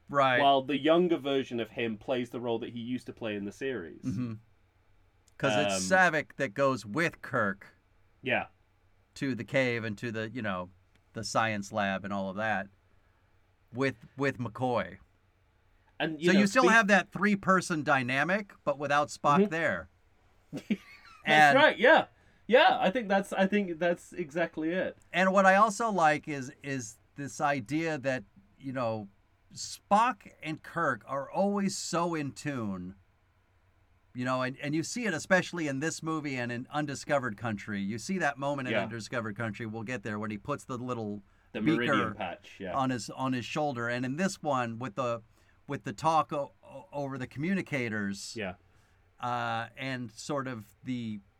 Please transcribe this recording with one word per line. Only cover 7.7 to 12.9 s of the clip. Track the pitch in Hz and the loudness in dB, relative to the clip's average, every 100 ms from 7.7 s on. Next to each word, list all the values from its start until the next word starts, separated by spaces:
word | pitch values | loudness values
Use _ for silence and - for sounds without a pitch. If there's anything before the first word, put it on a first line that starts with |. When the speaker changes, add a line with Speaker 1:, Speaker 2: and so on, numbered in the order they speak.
| _ _ _ _ _ | _ _ _ _ _
Speaker 2:
Yeah. | 127 113 - _ _ _ _ _ _ | -2 -2 -2 _ _ _ _ _ _
Speaker 1:
to | - 139 | -6 -4
the | 117 | -4
cave | 104 135 127 120 | -2 0 2 0
and | 110 104 | -4 -6
to | 120 | -6
the, | 110 110 | -6 -6
you | 123 | -6
know, | 107 92 90 - _ _ _ | -6 -4 -8 -14 _ _ _
the | 117 | -10
science | 104 127 113 107 101 | -4 0 0 -2 -4
lab | 110 98 95 | -2 0 -2
and | 98 | -4
all | 101 95 | -6 -4
of | 95 | -4
that | 110 98 98 _ _ | -2 -2 -4 _ _